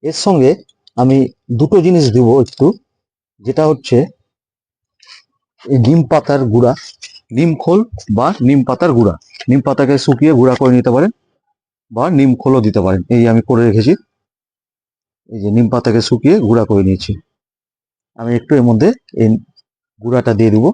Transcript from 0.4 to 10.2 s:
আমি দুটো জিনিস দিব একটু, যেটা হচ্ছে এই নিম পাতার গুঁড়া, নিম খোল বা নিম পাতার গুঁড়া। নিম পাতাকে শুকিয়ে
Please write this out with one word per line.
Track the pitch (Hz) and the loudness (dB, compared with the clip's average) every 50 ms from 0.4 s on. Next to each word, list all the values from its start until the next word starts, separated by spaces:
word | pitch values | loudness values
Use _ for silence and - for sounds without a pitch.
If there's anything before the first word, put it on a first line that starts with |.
| 131 131 175 - _ _ _ _ _ _ _ | 2 2 0 -2 _ _ _ _ _ _ _
আমি | - 123 131 131 139 131 - - _ _ _ 123 113 | -2 0 2 2 2 0 -2 -4 _ _ _ -4 -2
দুটো | 143 147 - 196 156 | -2 0 0 0 2
জিনিস | 175 185 170 151 127 104 | 2 2 2 2 2 2
দিব | 120 127 113 123 139 123 | 2 2 2 2 2 0
একটু, | - - - 131 160 226 - _ _ _ _ _ _ _ _ _ _ _ _ 104 | -2 -2 -2 0 0 0 -2 _ _ _ _ _ _ _ _ _ _ _ _ -10
যেটা | 110 131 - 156 156 | -8 -4 -2 0 -2
হচ্ছে | 156 131 - - - 117 151 - - _ _ _ _ _ _ _ _ _ _ _ _ _ _ _ _ _ _ _ - - _ _ _ _ _ _ _ _ - | -2 -4 -4 -2 0 0 0 -2 -6 _ _ _ _ _ _ _ _ _ _ _ _ _ _ _ _ _ _ _ -20 -20 _ _ _ _ _ _ _ _ -8
এই | - 139 131 117 | -2 -2 0 2
নিম | 113 160 165 156 117 | 2 2 2 0 0
পাতার | - 151 - - 143 139 135 120 107 | -2 -2 -2 -2 -2 -2 -2 0 0
গুঁড়া, | 117 123 120 135 - - - - _ - - - - _ _ 113 | 2 2 2 0 -2 -8 -20 -20 _ -20 -20 -20 -20 _ _ -4
নিম | 117 156 170 160 147 - | -2 -2 -2 -2 -4 -2
খোল | - 170 202 226 233 - - - - 107 | 0 0 0 -2 -2 -8 -18 -8 -6 -4
বা | 101 123 151 202 - 123 123 | -2 -2 -2 -4 -2 0 0
নিম | 143 143 127 113 | 2 2 0 -2
পাতার | 127 - - 175 139 | -4 -2 -2 0 2
গুঁড়া। | 117 113 101 92 - _ _ _ - - - | 2 2 0 0 -4 _ _ _ -14 -4 -2
নিম | 127 139 131 | 0 0 0
পাতাকে | 139 139 - 143 127 143 135 - | -2 -2 -2 0 0 0 -2 0
শুকিয়ে | - 139 117 | -2 -2 0